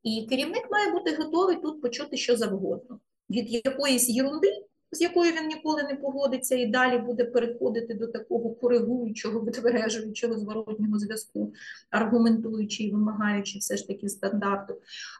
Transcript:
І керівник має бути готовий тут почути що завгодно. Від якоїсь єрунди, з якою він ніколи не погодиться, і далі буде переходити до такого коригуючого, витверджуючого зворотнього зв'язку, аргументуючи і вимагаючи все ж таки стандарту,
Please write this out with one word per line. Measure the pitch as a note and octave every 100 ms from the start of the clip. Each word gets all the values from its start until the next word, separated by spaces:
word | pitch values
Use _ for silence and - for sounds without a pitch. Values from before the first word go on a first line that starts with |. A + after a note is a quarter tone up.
І | A3+ A3+ A3+
керівник | B3+ D4+ A4 -
має | G#4 G4+
бути | - E4+
готовий | D4+ D4+ E4+ F#4+
тут | E4 - D#4
почути | A#3+ - - B3+
що | - A#3
завгодно. | G3+ F#3+ F#3+ - - - _ _ _
Від | G#3 A3+ A#3
якоїсь | C4+ C4+ C#4+ B3 -
єрунди, | A#3 C4+ D4+ G#4 - - _ _
з | -
якою | E4+ F4+ E4+
він | E4 D#4
ніколи | D#4 D#4 D4+
не | C#4+
погодиться, | C#4 C#4 C4 C#4 B3+ -
і | B3+
далі | A#3 B3+ B3+ A#3+
буде | A#3+ A#3
переходити | A#3+ B3 A#3 - B3+ A3+ A3+
до | G#3 A3+
такого | G#3+ - A3+ A3+
коригуючого, | - A#3+ A#3+ A3+ B3+ A3+ G#3+ G#3+ A3
витверджуючого | G#3+ B3+ A#3 A#3+ A3+ A3+ A3 G#3 A#3 G#3+
зворотнього | G#3 G#3+ G#3+ G#3+ G#3 G#3
зв'язку, | G#3 A3 - G#3 G#3 - - - _
аргументуючи | G#3+ A3 A#3 A3+ A3 A3 A3 G#3+ -
і | G#3+
вимагаючи | G#3 G#3 G#3 G#3 G3+ G3+ G3+
все | - G3+
ж | -
таки | G3 G3+
стандарту, | - G3 G#3 G3+ G3 - - - - -